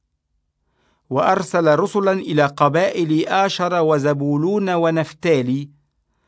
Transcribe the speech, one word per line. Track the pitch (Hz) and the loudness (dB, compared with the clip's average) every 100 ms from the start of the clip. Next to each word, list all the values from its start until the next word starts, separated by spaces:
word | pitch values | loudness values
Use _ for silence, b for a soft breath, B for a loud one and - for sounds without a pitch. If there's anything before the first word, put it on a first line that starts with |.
| _ _ _ _ _ _ _ _ _ _ - | _ _ _ _ _ _ _ _ _ _ -6
وأرسل | 131 175 190 180 180 160 151 | -2 0 0 0 0 2 2
رسلا | 202 208 196 | 0 0 0
إلى | 190 - 151 143 | -2 0 0 0
قبائل | 147 143 151 196 - 165 156 - | 2 0 2 0 -2 0 0 0
آشر | 190 196 - 180 175 | 0 0 -2 -2 0
وزبولون | 156 151 143 143 143 147 165 208 190 | 2 2 0 0 -2 0 0 -2 0
ونفتالي، | 175 165 160 147 - 175 147 123 135 143 _ _ _ _ _ | 0 0 0 -4 -4 0 0 0 -4 -6 _ _ _ _ _